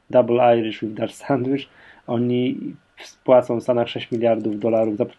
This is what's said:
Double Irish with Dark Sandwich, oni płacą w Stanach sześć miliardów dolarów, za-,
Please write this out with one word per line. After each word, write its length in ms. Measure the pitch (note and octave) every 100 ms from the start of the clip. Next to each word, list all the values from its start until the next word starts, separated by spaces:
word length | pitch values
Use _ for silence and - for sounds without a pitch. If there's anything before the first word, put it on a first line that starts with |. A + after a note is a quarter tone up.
| _
Double 480 | B2 A#2 A#2+ A#2+ A#2
Irish 220 | A2+ G#2
with 140 | A2
Dark 180 | G#2+ A2+
Sandwich, 540 | - - C3+ B2+ C#3 - - - - -
oni 500 | A#2+ B2 B2 B2 - - - _ _ - -
płacą 360 | - B2+ B2 A#2
w 20 |
Stanach 260 | A#2+ A#2+ A#2
sześć 220 | A#2+ -
miliardów 460 | A#2 A#2 A2 A2 G#2
dolarów, 380 | A2+ A2+ A2 G#2
za-, 80 | G2+